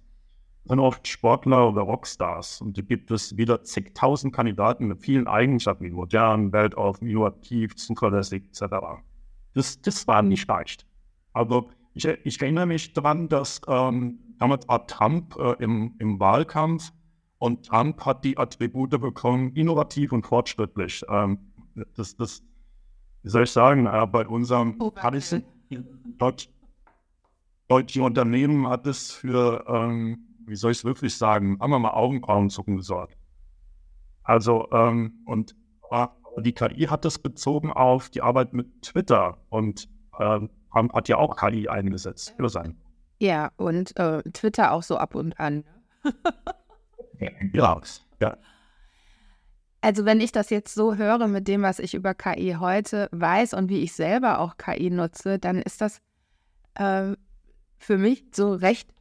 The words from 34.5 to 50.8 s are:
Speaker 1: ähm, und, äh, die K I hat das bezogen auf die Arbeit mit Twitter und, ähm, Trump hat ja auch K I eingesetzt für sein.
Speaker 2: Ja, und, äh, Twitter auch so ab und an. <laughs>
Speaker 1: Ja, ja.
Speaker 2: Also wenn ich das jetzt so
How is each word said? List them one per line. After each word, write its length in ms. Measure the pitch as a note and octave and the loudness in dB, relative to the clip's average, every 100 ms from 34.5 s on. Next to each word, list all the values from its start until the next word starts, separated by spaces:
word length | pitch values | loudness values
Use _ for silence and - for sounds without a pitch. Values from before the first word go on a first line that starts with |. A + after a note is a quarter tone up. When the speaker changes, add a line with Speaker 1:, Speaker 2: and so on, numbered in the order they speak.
| A2+ - | 2 2
Speaker 1:
ähm, 520 | A#2+ A#2 A#2 A2 - - | 4 4 2 -2 -8 -6
und, 300 | G#2+ A2 - _ _ - | -4 -4 -10 _ _ -4
äh, 180 | A#2+ A#2+ _ - - | -2 -2 _ -14 -4
die 120 | A#2 | -2
K 160 | - A#2 | 0 -2
I 180 | - D3+ | -2 -2
hat 160 | D#3 | -2
das 140 | D#3+ - | -2 -4
bezogen 540 | C#3 - C3+ D3 D#3 | -8 -6 -2 -2 -2
auf 380 | - B2+ C3 - | 2 4 4 0
die 120 | - | -4
Arbeit 320 | A#2+ B2+ B2 | 2 2 0
mit 300 | B2 - - | -2 -6 -10
Twitter 600 | - A#3+ G3+ G#2+ F2 - - | -6 -2 4 4 4 -4 -6
und, 400 | A2 G#2+ - - - - - | -2 -2 -4 -12 -20 -12 -2
ähm, 320 | G#2+ G#2+ G#2+ - _ | 0 0 -2 -14 _
Trump 220 | A2+ A#2+ | 0 2
hat 160 | A#2 A2+ | 2 2
ja 80 | A2 | 2
auch 180 | D3+ - | 2 0
K 140 | G#2 | 0
I 180 | A2+ G#2+ | 0 -2
eingesetzt 680 | G#2+ G2 F#2+ - - - - | -2 -2 -4 -8 -12 -12 -4
für 120 | A#2+ | -4
sein. 280 | F2 E2 - - _ _ - | -4 -8 -12 -20 _ _ -2
Speaker 2:
Ja, 320 | G3 D#3 D3 - | 0 0 -4 -4
und, 400 | F3 E3+ F#3 - | -2 -2 -4 -2
äh, 240 | E3 D#3 E3+ | -2 -2 -6
Twitter 380 | - A3 A3+ G3 | -4 -2 2 2
auch 120 | E3 | 2
so 140 | E3 E3+ | -2 -4
ab 180 | - - | -4 -4
und 240 | D#3+ - | -6 -4
an. 240 | D3+ D3 - _ _ _ | -4 -4 -8 _ _ _
<laughs> 100 | C#4+ - F4 - F4 - _ _ _ - - - F#2+ - - | -6 -2 -4 -4 -10 -14 _ _ _ -20 -16 -10 -10 -6 -4
Speaker 1:
Ja, 280 | - G#2 E2+ - - _ - | 2 2 2 -6 -20 _ -4
ja. 180 | G#2+ - _ _ _ _ _ _ _ _ _ _ _ _ _ _ | -4 -4 _ _ _ _ _ _ _ _ _ _ _ _ _ _
Speaker 2:
Also 240 | A3 G#3 | 2 4
wenn 160 | G#3 A3 | 4 4
ich 120 | A3+ | 2
das 160 | G#3+ G3+ | -2 0
jetzt 240 | G#3 - | -2 -2
so 220 | G#3+ | 0